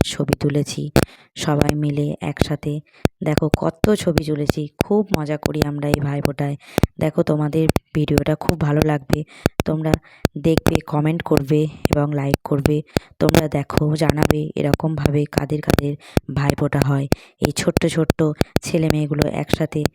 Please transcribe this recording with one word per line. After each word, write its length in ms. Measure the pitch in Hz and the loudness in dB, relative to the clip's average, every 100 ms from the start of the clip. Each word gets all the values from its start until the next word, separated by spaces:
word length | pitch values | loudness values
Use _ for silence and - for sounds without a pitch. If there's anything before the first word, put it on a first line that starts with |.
| - | -4
ছবি 300 | - 143 - | -2 -2 0
তুলেছি 460 | 147 143 143 - 147 - - - _ - | 0 0 -2 -4 -4 -4 -4 -8 _ -6
সবাই 340 | - 147 147 151 | -2 0 2 0
মিলে 300 | 147 147 147 151 | 0 -2 -2 -4
একসাথে। 520 | - 147 - 147 - 147 - - - - | -6 -4 -2 -2 -4 -8 -10 -6 -6 -4
দেখো, 240 | 170 151 151 - | -2 0 0 0
কত 280 | 165 - - 214 | -2 0 2 2
ছবি 280 | - 151 151 | 2 0 -2
তুলেছি, 360 | 151 147 - 147 - | -4 -2 -4 -6 -4
খুব 200 | - 208 202 | 0 0 2
মজা 240 | 175 147 151 | -2 -2 -4
করি 220 | - 147 147 | -2 -2 -2
আমরা 220 | 147 147 | -2 -2
এই 100 | 147 | 0
ভাইফোঁটায়। 560 | 143 143 143 139 143 143 - - - - | 0 -2 -2 -2 -4 -4 -6 -4 -4 -2
দেখো, 200 | 156 160 | -2 0
তোমাদের 420 | 170 151 151 151 160 - _ | 0 0 0 0 0 -2 _
ভিডিওটা 400 | - 147 147 - 151 | -2 0 0 0 -2
খুব 200 | - 170 | -2 0
ভালো 220 | 151 147 156 | 2 2 2
লাগবে, 340 | 147 135 147 151 - - - - | 0 0 -4 -4 -4 -4 -2 -4
তোমরা 280 | 156 156 156 - - - 151 | -2 0 -2 -4 -6 -6 -2
দেখবে, 320 | 151 160 - 156 - | 0 0 2 0 0
কমেন্ট 340 | 151 151 170 | 0 0 0
করবে 380 | - 151 135 151 151 - - | 0 0 2 2 2 -2 -2
এবং 180 | 147 147 | 0 0
লাইক 260 | 147 139 139 | 0 -2 -4
করবে। 340 | - 143 143 151 151 - - - | -2 0 2 0 -2 -10 -10 -2
তোমরা 260 | 156 - 156 | 4 4 4
দেখো, 360 | 143 143 - 151 156 | 0 0 0 2 2
জানাবে 460 | 156 143 156 151 156 - | 2 2 4 2 0 -2
এরকমভাবে 680 | 143 143 160 156 143 147 147 | -2 0 -2 0 0 2 0
কাদের 300 | - 143 151 | -2 -2 -4
কাদের 320 | - - 143 147 - - - | 0 0 0 -6 -6 -6 -4
ভাইফোঁটা 480 | 135 143 143 143 147 135 | -2 0 0 0 2 2
হয়। 220 | 139 139 - - - | 0 -2 -6 -10 -4
এই 100 | - | -2
ছোট্ট 300 | - - 160 170 | 0 0 0 0
ছোট্ট 320 | 160 156 - 156 151 - - | 2 2 2 2 2 -2 -4
ছেলে 260 | - 175 160 | -2 0 2
মেয়েগুলো 340 | 151 151 147 151 | 2 0 0 0
একসাথে 480 | - 151 - 156 156 147 | 0 -2 0 0 -2 -4